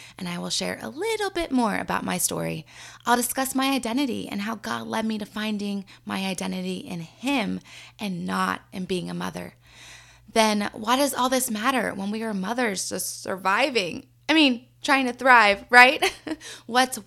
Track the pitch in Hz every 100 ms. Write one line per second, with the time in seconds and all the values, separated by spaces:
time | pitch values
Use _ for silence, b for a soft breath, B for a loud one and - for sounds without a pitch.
0 | B B 180 175 180 - 180 185 226 269
1 | 453 427 392 339 330 254 214 185 180 180
2 | 185 180 - 165 165 160 - B B B
3 | 233 240 240 - 254 262 262 269 226 247
4 | 269 208 - 202 208 208 226 233 226 220
5 | 220 214 208 214 214 208 202 202 190 B
6 | 202 196 190 185 190 185 185 185 - 170
7 | 165 - 254 277 190 185 B B B B
8 | 208 175 185 190 185 - - 196 180 180
9 | 175 175 180 175 - - B B B B
10 | B B - 226 220 208 208 - 220 254
11 | 285 269 254 254 254 208 247 277 185 196
12 | 202 220 226 196 190 240 233 185 - 190
13 | - - - 190 190 208 285 233 170 -
14 | - _ - 320 277 233 - _ - 269
15 | 247 247 254 240 208 196 - 247 254 311
16 | 370 - 311 311 - - - 247 262 220